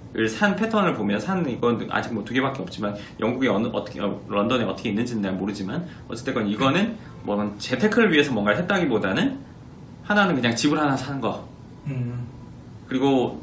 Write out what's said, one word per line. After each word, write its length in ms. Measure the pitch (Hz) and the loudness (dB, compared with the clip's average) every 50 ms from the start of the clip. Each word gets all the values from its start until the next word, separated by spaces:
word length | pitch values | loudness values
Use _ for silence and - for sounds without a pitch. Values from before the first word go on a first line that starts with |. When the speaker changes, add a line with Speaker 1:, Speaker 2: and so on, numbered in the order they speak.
| - - - - 113 110 | -16 -8 -2 0 0 0
Speaker 1:
산 260 | - - 208 202 185 | 2 2 2 2 2
패턴을 380 | - 220 220 - 208 190 170 135 | 2 0 2 2 2 2 2 0
보면 240 | 117 101 101 101 110 | 0 0 0 0 0
산 280 | - 180 190 180 160 131 | 0 0 0 0 0 0
이건 380 | 110 - 120 120 117 101 98 92 | 0 2 2 2 2 2 -2 -2
아직 220 | 95 107 107 - | -2 -2 -2 -2
뭐 120 | 120 104 98 | -4 -4 -4
두 100 | - 117 | 0 0
개밖에 280 | 131 135 156 - - | 2 2 2 -2 -4
없지만 320 | - - - - 107 104 101 - - - - - | -8 -8 -6 -4 -4 -4 -4 -6 -10 -12 -4 -2
영국에 280 | 104 117 123 127 131 117 | 0 0 2 2 2 4
어느, 200 | 95 104 117 - | 4 2 2 0
어떻게, 280 | - 101 - - - 101 | 0 -4 -4 -4 -6 -4
어, 200 | 104 98 92 - - - | -2 -2 -4 -4 -6 -2
런던에 360 | 101 101 104 117 127 120 107 | 0 2 2 4 2 2 2
어떻게 260 | 98 - - - 113 | 0 -2 -4 -2 -2
있는지는 320 | 101 110 120 120 120 107 | 0 0 0 0 0 -2
난 160 | 98 95 98 92 | -2 -2 -2 -2
모르지만 480 | 95 104 101 101 95 87 85 87 - - - - - - | -2 -4 -4 -4 -6 -4 -4 -4 -6 -6 -12 -16 -12 -10
어쨌든 380 | - - - 135 127 120 107 101 | -10 -6 -6 -2 -2 0 0 0
이거는 480 | 104 - 135 135 147 185 208 233 - - - - - - | 2 2 2 4 4 4 2 0 -2 -8 -14 -16 -16 -10
뭐 320 | - - 104 104 104 107 - - | -4 -2 -2 0 -2 -2 -4 -8
재테크를 540 | - - - 120 - 214 208 240 220 190 | -4 -4 0 2 2 4 6 6 6 6
위해서 200 | 160 147 143 - | 6 4 4 4
뭔가를 260 | 117 104 101 104 104 - | 2 2 4 4 4 2
했다기보다는 760 | 175 - 202 185 170 139 113 101 95 95 95 165 220 277 - - - - - - - - - - - - - - | 2 2 2 2 2 2 2 2 2 2 2 2 2 2 0 -4 -10 -16 -18 -18 -18 -18 -18 -18 -18 -18 -18 -12
하나는 320 | - - 208 208 196 185 151 | -2 2 4 4 6 4 4
그냥 200 | 127 117 120 117 | 2 2 2 2
집을 240 | - - 147 156 156 | 2 2 2 4 4
하나 180 | 151 143 135 | 2 2 2
산 240 | - - - 139 135 | 0 -2 -4 -4 -2
거. 280 | 113 101 95 - - - - - - - - - - | -2 -2 -4 -4 -10 -14 -16 -18 -18 -18 -18 -10 -8
Speaker 2:
음. 400 | 147 131 127 120 120 120 120 - - - - - - - - - - - - - | -6 -4 -4 -4 -4 -4 -6 -8 -10 -12 -16 -16 -16 -16 -18 -18 -18 -18 -18 -8
Speaker 1:
그리고 540 | - 131 131 139 139 135 127 117 107 98 - | -4 0 2 4 4 4 4 2 0 -2 -4